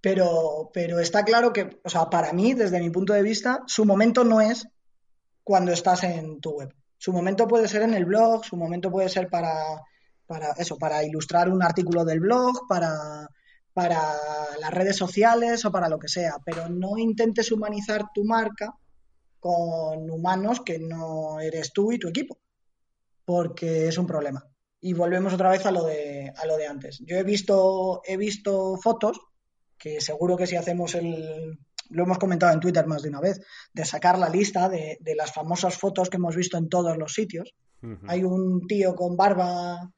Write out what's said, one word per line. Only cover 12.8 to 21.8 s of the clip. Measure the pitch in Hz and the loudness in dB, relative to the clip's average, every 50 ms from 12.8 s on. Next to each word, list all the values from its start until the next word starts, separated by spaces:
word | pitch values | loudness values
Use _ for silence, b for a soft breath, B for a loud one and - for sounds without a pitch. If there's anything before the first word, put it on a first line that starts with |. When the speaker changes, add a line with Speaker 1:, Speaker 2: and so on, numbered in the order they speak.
| 170 165 156 156 151 151 151 151 151 147 b b b b b b b _ _ | 0 -2 -2 -4 -8 -10 -12 -12 -14 -18 b b b b b b b _ _
Speaker 1:
para | 185 180 170 170 160 156 156 151 147 151 151 151 151 151 147 147 151 | -2 0 2 2 2 0 0 -2 -4 -4 -6 -6 -6 -6 -6 -8 -8
las | 156 156 | -8 -4
redes | 160 185 190 196 196 | -2 0 0 0 0
sociales | - 208 196 - 202 208 233 233 233 233 233 233 233 - | 0 -2 -4 2 4 6 6 6 6 4 2 0 0 -2
o | 208 175 | -2 -2
para | 190 175 165 | 0 0 0
lo | 160 156 | -2 -4
que | - 147 | -4 -6
sea, | - 185 175 165 147 143 - | -4 -2 -2 -4 -4 -6 -8
pero | 170 165 165 165 170 | -8 -8 -8 -6 -6
no | 175 180 185 190 202 220 | -6 -4 -4 -4 -2 0
intentes | 226 226 220 220 233 226 214 - 220 - | 0 0 2 2 2 2 2 0 0 0
humanizar | 226 214 214 208 208 208 208 - 214 214 208 - - | 0 -2 -2 -4 -6 -6 -4 -4 -2 -4 -4 -4 -4
tu | 208 208 | -4 0
marca | 214 226 226 220 214 214 - 208 214 - _ _ _ _ _ _ _ _ _ _ _ _ _ | 2 2 2 0 -2 -4 -8 -10 -12 -12 _ _ _ _ _ _ _ _ _ _ _ _ _
con | _ 175 175 170 170 170 165 165 160 156 156 160 160 160 | _ 0 0 0 0 -2 -2 -4 -4 -4 -4 -6 -6 -8
humanos | 160 165 170 180 185 190 196 214 247 247 254 | -8 -4 -2 0 0 0 0 -2 -2 -2 -4
que | - 170 165 | -6 -6 -6
no | 160 165 165 165 165 160 160 160 156 156 156 156 | -6 -8 -8 -8 -8 -8 -6 -6 -6 -6 -6 -6
eres | 160 160 160 160 156 - _ | -6 -6 -6 -6 -8 -6 _
tú | - | 0